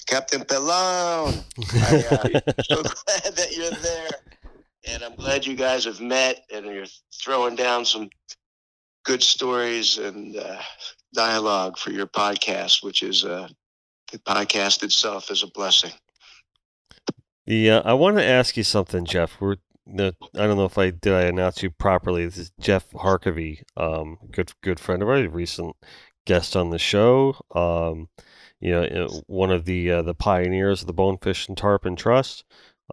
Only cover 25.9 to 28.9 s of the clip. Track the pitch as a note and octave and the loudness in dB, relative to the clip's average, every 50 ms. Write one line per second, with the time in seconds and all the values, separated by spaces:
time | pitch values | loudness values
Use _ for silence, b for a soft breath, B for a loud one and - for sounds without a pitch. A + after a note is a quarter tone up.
25.9 | B B B B B _ - - F#2 F2 - - - F#2+ F2 E2+ E2+ E2+ - - | B B B B B _ 0 2 2 2 2 2 0 0 0 0 0 -2 -2 2
26.9 | G2+ G2+ A2 A#2+ B2+ C3 C3+ C#3 C3+ - - - - E2+ F2 F2 E2+ E2+ E2+ E2 | 4 6 6 6 6 6 4 2 0 -2 -8 -6 -2 0 2 2 2 0 0 -2
27.9 | D#2+ D#2+ D#2+ - _ b b b b b b b b b F#2 F2 F2 F2 E2+ - | -4 -6 -10 -14 _ b b b b b b b b b -2 0 2 2 0 0